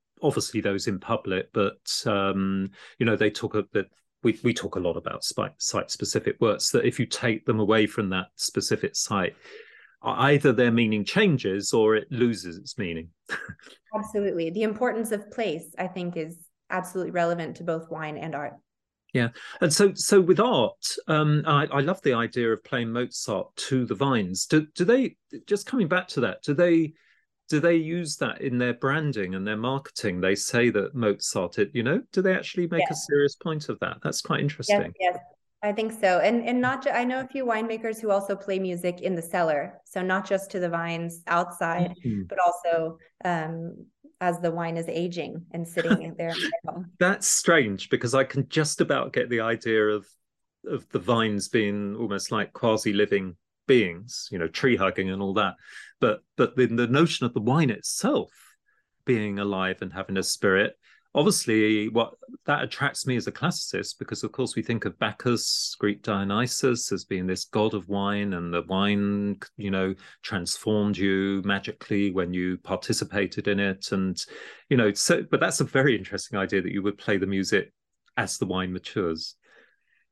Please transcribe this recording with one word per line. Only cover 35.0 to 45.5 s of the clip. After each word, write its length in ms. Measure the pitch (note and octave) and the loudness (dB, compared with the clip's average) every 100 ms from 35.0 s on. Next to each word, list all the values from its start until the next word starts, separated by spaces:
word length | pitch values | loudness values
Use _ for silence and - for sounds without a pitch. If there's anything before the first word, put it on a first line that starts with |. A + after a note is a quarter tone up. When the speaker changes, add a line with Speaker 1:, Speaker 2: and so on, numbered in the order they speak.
| F3+ F3+ | -2 -2
Speaker 2:
yes. 20 | - _ _ _ | -6 _ _ _
I 120 | G#3 | -4
think 180 | G#3 A3 A3 | -2 -4 0
so. 200 | F#3+ F3 | 4 4
And, 280 | F#3 A#3 A#3 | 4 2 2
and 140 | B3 | 0
not 220 | B3 C4 | 0 0
ju-, 80 | C#4 | 0
I 120 | A#3+ | 0
know 160 | B3 B3+ | 0 -2
a 80 | C4 | -4
few 180 | C#4 B3 | -4 -2
winemakers 540 | A3 A3+ A3+ A3+ A3 | -2 -2 -4 -6 -4
who 120 | A3 | 0
also 220 | G3 G3 | 0 0
play 260 | G3 G3+ F#3+ | -4 -4 -2
music 420 | F#3 F3 F3+ F3 | -2 -2 -4 -2
in 140 | F#3+ E3+ | -2 -4
the 60 | |
cellar. 520 | E3 F#3 E3 D3 F3+ - | -2 0 2 0 -2 -10
So 180 | - F#3+ | -10 -4
not 240 | F#3 F#3+ G3 | 0 0 0
just 260 | F#3+ G3 | -2 -2
to 80 | F#3+ | -4
the 100 | F3 | -2
vines 520 | E3+ E3+ E3 E3+ - - | -2 -2 -4 -6 -8 0
outside, 680 | E3+ F3+ - E3 F3 F3+ - B2 | 0 0 -2 -2 0 -2 -4 -4
Speaker 1:
Mm-hmm. 180 | G#2 F2+ | -4 -4
Speaker 2:
but 80 | F#3+ | 2
also, 580 | F3 F3 E3+ E3 D#3+ E3 _ - F3+ | 2 2 0 0 -2 -8 _ -8 -2
um, 600 | E3+ D#3+ E3 E3+ - - _ D4 - | -2 -4 -6 -10 -12 -20 _ -20 -4
as 180 | F3+ E3+ | -2 0
the 100 | E3+ | -2
wine 240 | E3+ E3 E3 | -2 -4 -4
is 100 | E3+ | -4
aging 580 | E3 F3+ F3 D3 E3 - | -4 -4 -4 -8 -10 -10